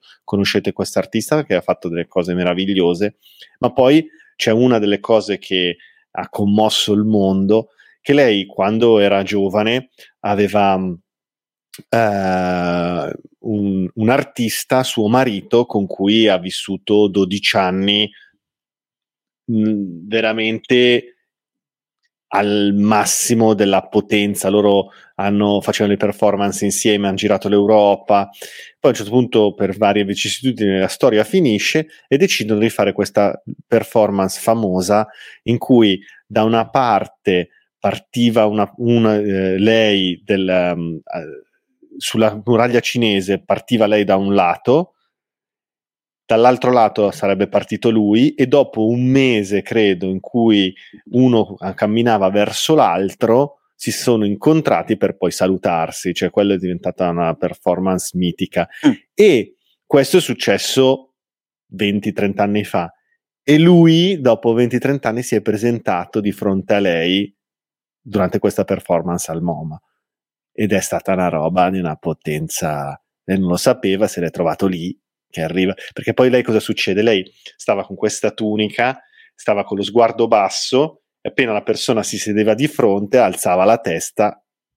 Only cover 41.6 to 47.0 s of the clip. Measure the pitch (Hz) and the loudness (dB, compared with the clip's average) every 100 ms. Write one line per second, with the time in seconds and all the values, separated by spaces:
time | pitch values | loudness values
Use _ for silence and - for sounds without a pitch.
41.6 | _ _ _ - - 110 110 104 104 113 | _ _ _ -14 -8 0 0 0 0 0
42.6 | 123 120 - 123 113 98 92 95 - - | 2 0 -2 -2 0 0 -2 -4 -2 -4
43.6 | - 117 107 107 101 95 98 101 87 85 | 0 0 2 2 2 0 2 2 2 0
44.6 | - 139 185 _ _ _ _ _ _ _ | 0 0 0 _ _ _ _ _ _ _
45.6 | _ _ _ _ _ _ _ 113 123 123 | _ _ _ _ _ _ _ 4 4 4
46.6 | 120 123 110 - | 2 2 2 2